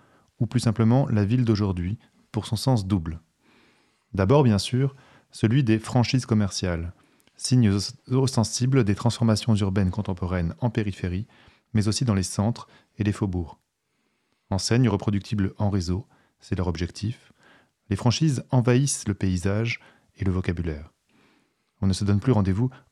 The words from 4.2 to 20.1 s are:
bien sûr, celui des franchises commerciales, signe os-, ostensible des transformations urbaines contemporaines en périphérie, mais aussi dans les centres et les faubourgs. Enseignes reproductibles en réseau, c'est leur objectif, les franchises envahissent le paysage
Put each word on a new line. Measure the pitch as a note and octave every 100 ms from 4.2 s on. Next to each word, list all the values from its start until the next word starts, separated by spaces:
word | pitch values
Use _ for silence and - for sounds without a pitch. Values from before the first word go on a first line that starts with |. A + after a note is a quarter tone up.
| F#2+ C#3+
bien | B2+ G2+
sûr, | - B2 C3+ - - - _
celui | - A2 C3+
des | A#2+ A2
franchises | - B2+ A2+ C3 -
commerciales, | G#2+ G2 - F#2 E2 E2+ - _ _ _ _
signe | - B2+ G#2+
os-, | G2+ - - -
ostensible | C3 C3 - G#2 - B2+ C3+
des | G2+ G2
transformations | A#2+ - A2+ G#2+ - G2+
urbaines | G2 G2+ F#2
contemporaines | G#2 G2 F#2 F2+ F#2 E2 -
en | A#2+
périphérie, | A2+ G2+ - F#2 F2+ A#2 _ - _ _
mais | G#2+ G#2
aussi | -
dans | A#2+
les | F#2+
centres | F#2 - G#2 A#2+ - - _ -
et | G#2
les |
faubourgs. | - G2+ F2+ D#2 - _ _ _ _ _ _ _ _ _
Enseignes | F#2+ - A#2+ A#2+
reproductibles | G2 - G2+ - G#2 F#2+ -
en | G#2
réseau, | G2 E2+ F#2 - _ _ _
c'est | - F#2
leur | F2+
objectif, | D#2+ F2 - G#2 - _ _ _ _ _ _ -
les | G2
franchises | A#2+ - D#3+ A#2+ -
envahissent | B2+ A#2 B2 C#3+ - -
le |
paysage | G2 F#2+ F2+ G2 G2+ A#2 - - _ _